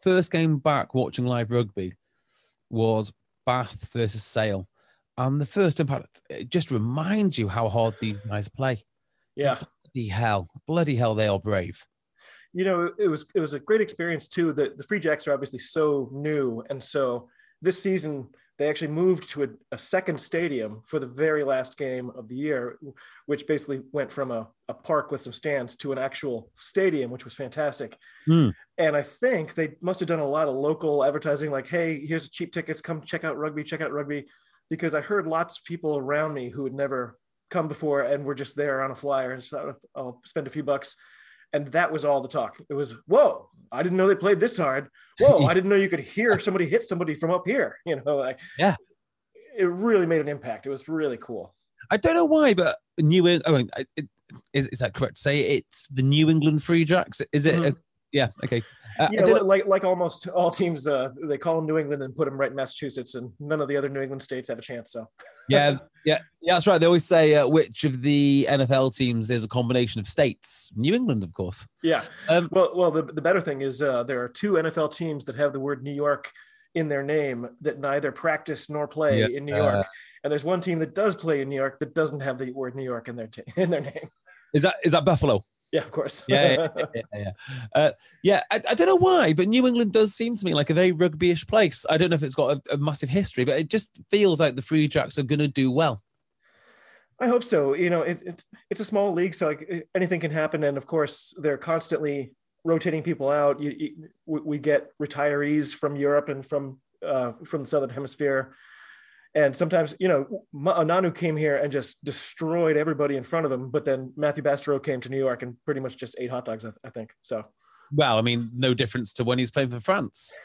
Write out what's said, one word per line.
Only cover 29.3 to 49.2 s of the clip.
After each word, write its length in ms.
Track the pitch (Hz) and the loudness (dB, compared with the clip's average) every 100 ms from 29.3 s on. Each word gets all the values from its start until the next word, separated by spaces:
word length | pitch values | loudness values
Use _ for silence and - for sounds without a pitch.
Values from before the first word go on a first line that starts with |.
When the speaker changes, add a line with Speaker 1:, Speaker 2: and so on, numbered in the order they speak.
| 208 151 | 0 -4
Speaker 2:
they 200 | - 156 - | -4 -4 -4
must 180 | 175 185 | -6 -4
have 80 | 175 | -2
done 120 | 160 | -2
a 60 | 143 | 0
lot 220 | 151 151 | 0 0
of 60 | |
local 500 | 131 147 156 160 147 | 0 -2 -2 0 2
advertising, 460 | 139 147 156 143 151 | 2 0 -2 -2 -2
like, 160 | 139 - | -6 -4
"Hey, 340 | 170 165 151 151 | -2 -2 -4 -4
here's 240 | 165 151 | -6 -6
cheap 200 | - 175 | -10 -8
tickets. 300 | 170 160 151 | -8 -8 -8
Come 220 | - 160 | -8 -10
check 220 | - 165 | -8 -8
out 120 | 160 135 | -6 -6
rugby, 260 | 151 151 | -6 -8
check 200 | 147 160 | -8 -6
out 100 | 151 | -6
rugby." 320 | 147 143 147 143 _ _ _ - | -6 -6 -8 -10 _ _ _ -12
Because 240 | 160 165 | -6 -4
I 80 | 147 | -4
heard 240 | 143 208 160 | -2 -4 -2
lots 320 | 160 170 - | -2 -4 -8
of 60 | |
people 340 | - 170 156 147 | -12 -8 -4 -4
around 340 | 131 147 156 | -2 -2 -2
me 160 | 143 123 | -6 -10
who 160 | 139 | -8
had 80 | 135 | -8
never 460 | 135 139 131 117 - _ _ - | -4 -4 -4 -8 -12 _ _ -8
come 180 | 180 156 | -4 -4
before 320 | 143 156 139 | -4 -2 0
and 220 | 127 143 | 0 -2
were 100 | 139 | -4
just 220 | 135 135 143 | -8 -8 -4
there 240 | 143 135 | -4 -2
on 80 | 135 | -4
a 40 | |
flyer. 380 | 120 143 135 127 | -6 -4 -4 -4
And 120 | 127 | -8
so 300 | - 139 147 135 _ | -12 -10 -10 -12 _
I'll 280 | - 127 120 | -12 -12 -12
spend 220 | - 160 131 | -12 -10 -8
a 40 | |
few 120 | 151 | -6
bucks. 340 | 139 139 - - _ - - _ _ | -2 -2 -4 -14 _ -20 -20 _ _
And 160 | 147 139 | -6 -2
that 240 | 156 165 | 0 0
was 120 | 156 | 0
all 160 | 143 139 | 0 0
the 80 | 127 | -2
talk. 280 | 147 110 - - | -4 -6 -8 -10
It 60 | |
was, 200 | 143 135 113 - | -6 -6 -8 2
"Whoa, 420 | 226 269 - - _ - | 4 4 2 -10 _ -10
I 120 | 123 | -4
didn't 140 | 175 185 | 0 4
know 100 | 190 | 4
they 80 | 190 | 4
played 240 | 190 185 | 2 2
this 160 | 233 208 | 2 0
hard. 320 | 147 135 139 _ _ - | -2 -2 -6 _ _ 4
Whoa, 240 | 269 202 | 6 8
Speaker 1:
<laughs> 20 | 135 | 6
Speaker 2:
I 80 | |
didn't 160 | 180 190 | 4 4
know 60 | 202 | 4
you 120 | 196 | 4
could 120 | 165 | 0
hear 380 | - - 233 190 | -4 0 2 2
somebody 260 | 208 185 160 | 2 0 2
hit 160 | 160 | 0
somebody 320 | - 170 165 | 0 -4 -4
from 160 | 147 165 | -2 -2
up 160 | 180 175 | -2 0
here." 320 | 262 147 - 170 | -2 -2 -4 -6
You 160 | 139 | -4
know, 120 | 127 143 | -2 -2
like, 240 | 131 131 180 - | -2 -6 -10 0
Speaker 1:
Yeah. 160 | 190 139 _ _ _ _ | 0 0 _ _ _ _